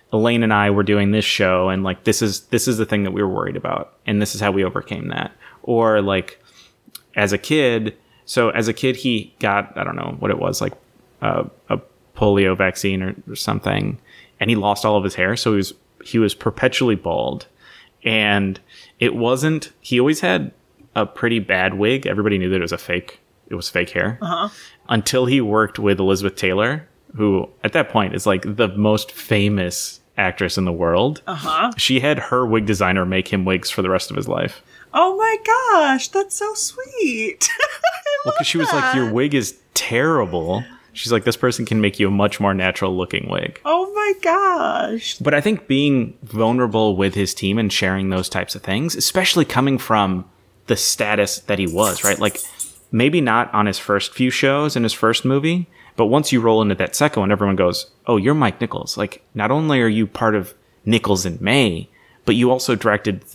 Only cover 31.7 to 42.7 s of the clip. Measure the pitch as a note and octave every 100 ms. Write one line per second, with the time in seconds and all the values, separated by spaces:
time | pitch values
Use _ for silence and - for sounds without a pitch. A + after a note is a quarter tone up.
31.7 | A3+ - C4 C#3+ D3 - B2+ B2 A2+ G#2
32.7 | G2 F#2+ F#2+ F2+ F#2 - G2 F#2 F#2 -
33.7 | - F#2 F#2 - G2 F#2+ F2 F2 - _
34.7 | - - C#4+ F4+ F#4+ A4 A4 A4 A#4 B4+
35.7 | G4 D4 C4 - F#4+ G4 - G#4 G#4 -
36.7 | - C5 B4+ E4+ A3+ A3 - - - D5
37.7 | - F5 F#5 D5 C#5+ C#5+ D#5 - E3 G#5+
38.7 | - - C3 A#2 A2 D3 C#3+ G#2+ - _
39.7 | - - A#2 D3+ D#3 G2 F2 D#2+ G2 A#2+
40.7 | - _ - A2+ A2+ A#2+ - B2+ A#2 A2
41.7 | A2 G#2 - G2 G2+ G2+ - G2+ F#2+ F#2